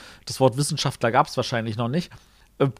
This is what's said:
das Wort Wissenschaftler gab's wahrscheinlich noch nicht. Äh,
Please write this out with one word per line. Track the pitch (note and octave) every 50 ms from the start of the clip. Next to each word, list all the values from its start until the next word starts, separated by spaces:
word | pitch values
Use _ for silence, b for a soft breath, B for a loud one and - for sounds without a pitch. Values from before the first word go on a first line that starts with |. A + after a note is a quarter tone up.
| B B B B B
das | - A2+ -
Wort | C3 C3 A2+ C3
Wissenschaftler | D3 - D#3 C3+ - C#3 - - - A#2
gab's | A2+ B2+ D3+ - - -
wahrscheinlich | A#2+ - - A#2+ A2 A#2 G#2+ G#2
noch | A#2+ A#2
nicht. | B2+ F3 E3+ - b b b b b b b b _ _
Äh, | D3 C3+ - -